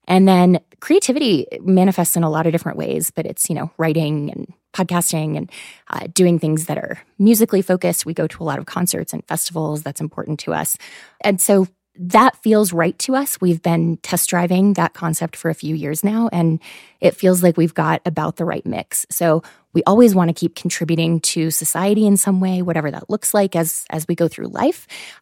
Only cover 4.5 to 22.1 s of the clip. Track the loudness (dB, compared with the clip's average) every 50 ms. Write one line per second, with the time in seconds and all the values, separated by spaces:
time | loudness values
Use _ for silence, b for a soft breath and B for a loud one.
4.5 | -18 _ _ _ -6 -6 -4 -2 -2 -2 -2 -2 -2 -2 -2 -4 -4 -6 -8 -10
5.5 | B B B B B B B B -10 -10 -8 -4 0 4 4 4 4 4 2 0
6.5 | -2 -2 -2 -4 -6 -8 -6 -8 -10 -12 -14 _ _ 2 4 4 6 6 4 2
7.5 | 2 0 0 0 0 0 0 -2 -2 -2 -4 -6 -4 -4 -4 -4 -6 -6 -6 -6
8.5 | -6 -6 -6 -8 -6 -4 -2 -2 -2 -4 -6 -8 -10 -10 -8 -6 -6 -6 -6 -6
9.5 | -6 -6 -4 -4 -4 -6 -6 -8 -8 -8 -8 -10 -8 -8 -8 -8 -8 -8 -6 -6
10.5 | -4 -4 -4 -4 -6 -8 B B B B B B B B -2 -2 0 0 2 2
11.5 | 4 4 2 0 _ _ _ _ _ -12 -4 2 4 6 6 6 4 0 0 2
12.5 | 4 4 2 2 0 0 0 0 -2 -4 -4 -2 -2 -2 -2 -4 -4 -2 0 0
13.5 | 0 0 0 0 0 0 0 -2 -2 -4 -6 -4 -4 -2 -2 0 0 0 0 2
14.5 | 2 2 2 2 2 2 0 -2 -2 -4 -6 -4 -4 -4 -6 -8 -8 -6 -6 -6
15.5 | -6 -4 -6 -6 -6 -6 -6 -6 -6 -4 -2 -2 0 0 -2 0 0 0 0 0
16.5 | 0 -2 B B B B B B B B 2 2 2 2 2 2 2 4 4 2
17.5 | 4 4 2 0 0 -2 -2 0 0 -2 -2 -4 -4 -4 -4 -6 -4 -4 -4 -4
18.5 | -4 -6 -6 -8 -8 -8 -8 -8 -8 -10 -8 -8 -6 -2 0 2 2 0 B B
19.5 | B B B B -2 0 2 4 6 6 6 6 6 4 2 2 0 -2 -4 -6
20.5 | -4 -4 -8 -6 -4 -4 -4 -2 -2 0 0 0 0 0 0 -2 -2 -2 -2 -2
21.5 | -2 -4 -4 -4 -2 0 0 2 2 4 4 4